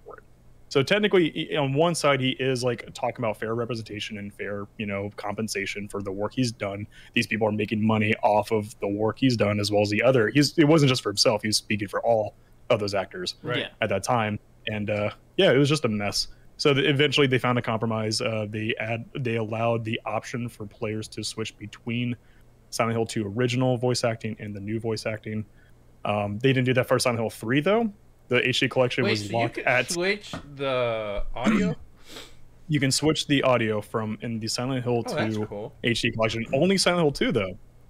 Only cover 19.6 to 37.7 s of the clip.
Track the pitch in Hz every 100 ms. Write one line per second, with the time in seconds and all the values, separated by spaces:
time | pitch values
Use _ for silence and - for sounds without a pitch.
19.6 | 117 117 113 110 - 110 - 120 120 -
20.6 | 104 - 110 110 110 - 107 - 110 -
21.6 | 104 - - 117 120 120 _ - - -
22.6 | _ - 113 113 113 - 101 104 123 123
23.6 | 131 123 127 120 120 110 110 104 107 101
24.6 | 98 113 113 110 113 107 - 107 107 -
25.6 | - - _ - - 104 104 104 135 131
26.6 | 127 127 120 127 127 113 110 - 110 135
27.6 | 151 214 226 - - _ - 123 123 127
28.6 | 131 131 123 - 123 107 104 113 117 -
29.6 | - 123 127 170 180 208 - - - 139
30.6 | 139 127 120 113 107 101 - 117 127 214
31.6 | 190 156 - - - - - - - -
32.6 | - 151 131 127 151 151 - 143 127 123
33.6 | 110 107 - 117 107 107 123 113 110 -
34.6 | 123 131 120 120 113 160 110 107 107 101
35.6 | 117 - 123 117 123 110 110 113 113 135
36.6 | 180 190 185 175 156 143 240 143 92 95
37.6 | -